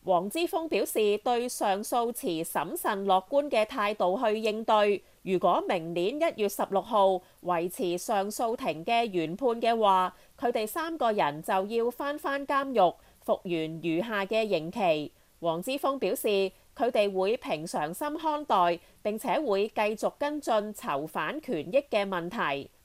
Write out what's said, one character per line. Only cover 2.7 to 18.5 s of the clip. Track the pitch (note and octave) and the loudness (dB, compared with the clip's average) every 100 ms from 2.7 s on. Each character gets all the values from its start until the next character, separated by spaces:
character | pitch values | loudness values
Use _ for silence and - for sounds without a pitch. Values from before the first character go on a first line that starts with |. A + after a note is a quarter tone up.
| D#4+ | -4
慎 | - G3+ G3 | -2 -2 2
樂 | F#3+ F#3+ | 2 4
觀 | C#4 C#4+ | 0 2
嘅 | C4+ G#3+ | 0 0
態 | C4 G#3 G#3+ | 0 -2 2
度 | F3+ F#3 | 0 2
去 | A3 G#3+ | 0 0
應 | A3 G#3+ A3+ | 0 -2 2
對， | G#3+ G#3 G3+ - _ | 4 4 2 -4 _
如 | E3+ F#3 | -2 2
果 | F#3 A3 G4 | 4 2 2
明 | G3 D#3+ | -2 -2
年 | F3 F3+ D4 | -2 -2 0
一 | E4 - | -2 0
月 | G3+ | -2
十 | - A3 | -2 -2
六 | F#3+ | -2
號 | F#3 A3+ G3 F#3 - _ | 0 4 4 4 -4 _
維 | F3 F3 F3 | -2 0 -2
持 | - F#3+ F3 | -2 -2 -2
上 | - G#3 G3+ | -2 -2 -2
訴 | G#3+ A#3+ | -2 -2
庭 | A#3+ B3+ D#3 | -2 -4 -4
嘅 | E3+ A#3 A#3 | 0 0 2
原 | F3+ D#3 | 0 -2
判 | F3+ C4 A#3 | 0 0 2
嘅 | A#3 A#3 | 2 4
話， | G#3 F#3+ F#3 - - - | 6 6 2 -4 -20 -4
佢 | A#3+ | -2
哋 | A#3 A3 | 0 -2
三 | F4 D#4+ E4 | -4 -4 0
個 | A#3+ | 0
人 | G#3 D3+ D#3 | 2 0 0
就 | F3+ F#3+ G3 | -2 0 0
要 | A#3 A#3 | 0 -2
返 | B3 C#4+ D4+ | -2 -6 -4
返 | - C#4 C#4 | -4 -4 0
監 | C#4 C#4 | 0 2
獄， | A#3+ F3+ - - _ | 4 4 4 -18 _
服 | - F#3+ F#3+ | -2 -2 0
完 | |
餘 | E3+ D#3+ E3 E3 D#3+ | -2 -2 -4 -2 -2
下 | A3+ G#3+ G3 | 0 -2 0
嘅 | A3 A3 | 0 0
刑 | F3+ D#3+ | 0 -2
期。 | G#3 F#3+ D#3 D3 _ _ _ | -2 2 2 -2 _ _ _
黃 | E3+ E3 | -2 -2
之 | F#3+ | -2
鋒 | C#4 C#4+ C#4 | -2 -2 0
表 | F#3+ | -2
示， | B3+ B3+ G3+ F#3+ - _ - | 0 0 2 0 -4 _ -2
佢 | A#3 | 0
哋 | A#3+ G#3 F#3 | 2 2 2
會 | F#3+ A#3+ | 0 0
平 | C#4+ E3 E3 | -2 -6 -4
常 | A3 D3+ | -4 -4
心 | F3+ D4 D4+ | -4 -6 -4
看 | D#4+ D4 | -2 -4
待， | D4 | 0